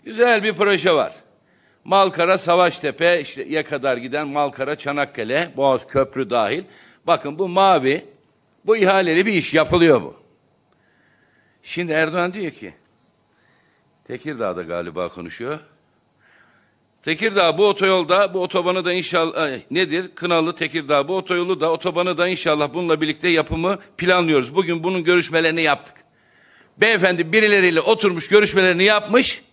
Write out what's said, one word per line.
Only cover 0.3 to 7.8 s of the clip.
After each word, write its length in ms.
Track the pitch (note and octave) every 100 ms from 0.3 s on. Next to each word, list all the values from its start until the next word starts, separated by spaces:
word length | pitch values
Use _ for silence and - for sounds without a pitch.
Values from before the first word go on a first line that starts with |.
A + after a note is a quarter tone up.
| A3+
bir 100 | G#3
proje 380 | F3 G3+ F#3+ E3
var. 240 | D#3+ F2+ - _ _ _ _ _ _
Malkara, 540 | - F#3+ G3 E3+ E3+ F#3
Savaştepe, 840 | F3+ F3 F3+ - D3 B2+ E3+ F3
işte 220 | C#3+ C3+
ya 220 | - D#3 D3
kadar 320 | D3 C3+ B2
giden 300 | B2+ C#3+ D3
Malkara, 480 | D3 C#3+ A2+ C3+ D3
Çanakkale, 800 | - C#3+ C#3 - A2 C#3 E3+ -
Boğaz 300 | C#3 C3 -
Köprü 420 | C#3 C3+ C3 A#2+
dahil. 340 | A#2+ G#2 D3 F#3+ - - _ -
Bakın 320 | E3 C#3+ D#3
bu 80 | F#3+
mavi, 580 | F3+ G3 F3